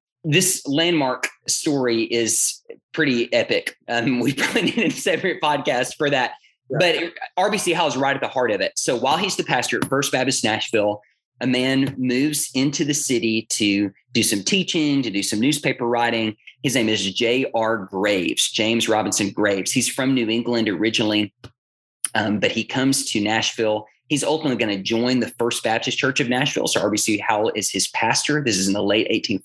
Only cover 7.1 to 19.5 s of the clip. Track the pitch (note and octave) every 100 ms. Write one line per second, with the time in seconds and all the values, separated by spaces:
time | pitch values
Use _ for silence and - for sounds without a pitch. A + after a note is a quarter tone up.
7.1 | - - - G3+ G#3 - E3+ D#3 B2+ C#3
8.1 | C3 A2 C3 A#2+ G2 F#2+ - - A#2+ B2+
9.1 | E3 G3 - D#3 C3 - A2+ - C3+ C#3
10.1 | C3 C3 - G#2+ G#2+ - G#2+ G#2 G#2 -
11.1 | _ _ - B2 B2+ B2+ C3+ C3+ B2+ B2+
12.1 | B2 D3+ D3 - C3 C#3+ C#3 D3 C#3+ -
13.1 | A#2+ A2+ A2+ A2+ - G#2 G2+ G2+ - _
14.1 | B2 - G2+ - G3 E3+ E3+ D3 C#3 A#2+
15.1 | G2 F#2+ G#2+ C3 D3+ C3+ B2+ A#2+ A#2 A#2
16.1 | A#2 A2 A2 - - C#3 A#2+ G#2+ G#2+ G2
17.1 | F#2+ A#2 B2+ C3 A2+ A2 A2+ F#2+ F#2+ G#2
18.1 | G2 E2 - - - A2 A2+ A2 G#2+ G2+
19.1 | G2 G2 G2+ G#2